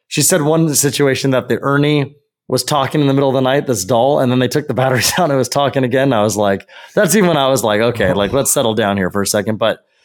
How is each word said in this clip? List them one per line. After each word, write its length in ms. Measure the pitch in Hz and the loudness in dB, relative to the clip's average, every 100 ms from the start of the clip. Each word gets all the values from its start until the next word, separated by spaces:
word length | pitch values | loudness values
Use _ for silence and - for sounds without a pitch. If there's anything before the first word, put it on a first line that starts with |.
| _ | _
she 140 | - | -2
said 220 | 139 185 | 0 0
one 300 | 143 160 160 131 | 2 0 0 0
situation 560 | 143 - 143 127 139 | -2 0 0 0 0
that 180 | 127 120 | 0 0
the 80 | 117 | -2
Ernie 540 | 139 143 147 151 135 - _ _ - | 0 0 2 0 -2 -8 _ _ -6
was 160 | 123 | -4
talking 380 | - 147 131 156 | -2 -2 0 0
in 60 | 139 | 0
the 60 | |
middle 160 | 135 139 | 2 2
of 40 | |
the 80 | 131 | 2
night, 240 | 127 139 143 | 0 0 -2
this 180 | 110 | -4
doll, 360 | 90 120 131 143 | 0 0 2 2
and 120 | 127 | 0
then 60 | 127 | 0
they 80 | 123 | 0
took 200 | 147 - | -2 -4
the 60 | 123 | -2
batteries 360 | 131 127 - | 0 0 -2
<laughs> 40 | - | -2
out 60 | 165 | 0
and 80 | |
it 40 | 139 | 0
was 120 | 123 | 0
talking 340 | 143 139 139 | 0 0 0
again. 200 | 127 131 | 0 0
And 100 | 139 113 | 2 2
I 60 | |
was 160 | 104 98 | 0 0
like, 320 | 101 98 - - - | 0 -2 -6 -20 -6
that's 220 | - 202 202 | 0 2 2
even 120 | 180 | 2
when 100 | 156 | 2
I 100 | 135 | 2
was 160 | 135 | 2
like, 180 | 110 104 | 2 2
"Okay, 320 | 117 113 98 | 0 0 0
like, 180 | 92 101 | 0 0
let's 200 | 127 131 | 0 0
settle 240 | 147 117 110 | 0 0 0
down 200 | 104 101 | 0 0
here 140 | 90 | -2
for 120 | 101 | -2
a 40 | 98 | -2
second." 300 | 107 104 104 | -2 -2 -2
But 260 | 110 87 _ _ | -2 -2 _ _